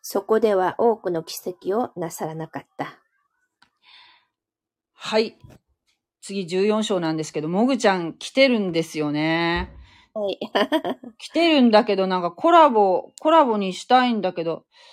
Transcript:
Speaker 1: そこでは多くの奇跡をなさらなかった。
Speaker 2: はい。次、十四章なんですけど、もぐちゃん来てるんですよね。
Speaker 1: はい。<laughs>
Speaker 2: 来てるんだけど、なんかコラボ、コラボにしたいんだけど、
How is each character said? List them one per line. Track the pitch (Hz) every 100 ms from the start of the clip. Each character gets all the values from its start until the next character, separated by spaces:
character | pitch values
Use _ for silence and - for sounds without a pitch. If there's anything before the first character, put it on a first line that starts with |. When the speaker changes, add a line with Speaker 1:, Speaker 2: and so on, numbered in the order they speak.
Speaker 1:
そ | - 202
こ | - 220
で | 220
は | 190 180 170
多 | 233 220
く | 190
の | 170
奇 | 160 -
跡 | - 180 180 208
を | 247 -
な | 170
さ | - 160
ら | 160
な | 160
か | 143
っ | - -
た。 | 143 - _ _ _ _ _ _ _ _ _ - - _ _ _ _ _ _ _ _ _
Speaker 2:
は | - 220
い。 | 226 - - - _ _ _ _ _ _
次、 | - 196 175
十 | 185 208
四 | 214
章 | 208 190
な | 165
ん | 160
で |
す | 156
け | 156
ど、 | 151
も | 180 247
ぐ | 254
ち | 214
ゃ | 185
ん | 165
来 | - -
て | - 269
る | 233
ん | 190
で | 165
す | 160 156
よ | 151
ね。 | 147 156 165 170 170 185 - - _ _
Speaker 1:
は | 220 202
い。 | - - 208 208 311
<laughs> | - - 247 -
Speaker 2:
来 | -
て | 311 339 302
る |
ん | 240
だ | 214 220
け | 196
ど、 | 190
な | 185
ん |
か | 175
コ | - 320
ラ | 339 302
ボ、 | 226 196 180 - -
コ | 311
ラ | 320
ボ | 277 214
に | 190
し | 180 -
た | 254 247
い |
ん | 226
だ | 185
け | 180
ど、 | 165 160 _ _ -